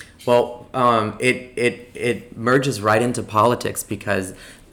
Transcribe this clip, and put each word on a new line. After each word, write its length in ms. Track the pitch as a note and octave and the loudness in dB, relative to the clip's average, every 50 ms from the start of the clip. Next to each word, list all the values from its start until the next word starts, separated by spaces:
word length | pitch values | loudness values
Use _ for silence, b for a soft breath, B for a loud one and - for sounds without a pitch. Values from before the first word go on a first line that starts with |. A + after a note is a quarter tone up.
| B B B B - | B B B B -2
Well, 420 | B2+ B2 A#2+ A2+ - - - - - - | 2 2 2 2 0 -4 -14 -16 -10 -4
um, 420 | C3 B2 A#2+ A#2 A2+ G#2+ G#2+ G#2+ G#2+ | 0 2 2 2 2 0 -2 -4 -2
it, 340 | A#2+ B2+ B2+ B2+ B2+ - - | 0 0 0 0 -4 -12 -6
it, 360 | - A#2+ A#2+ A#2+ - - - - | 0 0 0 0 -2 -14 -18 -12
it 440 | - A2 A#2+ A2+ G2+ - - - - | -6 -2 -2 -2 -2 -6 -14 -12 -4
merges 440 | A2+ B2 B2+ C#3+ C#3 C#3+ A#2+ G#2 | 0 2 2 2 2 0 -4 -2
right 200 | G2+ G#2+ G#2+ A2+ | 0 2 2 4
into 200 | A#2+ B2 B2 A#2+ G#2 | 2 0 -2 -4 -6
politics 600 | - A2 G#2+ G#2+ A#2+ B2 A#2+ - A2 G#2 - - | -2 2 4 4 4 4 2 -2 -6 -6 -6 -8
because 500 | - A2 F#2+ - G#2+ G2 F#2+ F#2+ F#2+ F#2+ B B B B B B - | -8 -8 -8 -4 -2 -2 -2 -2 -4 -10 B B B B B B -6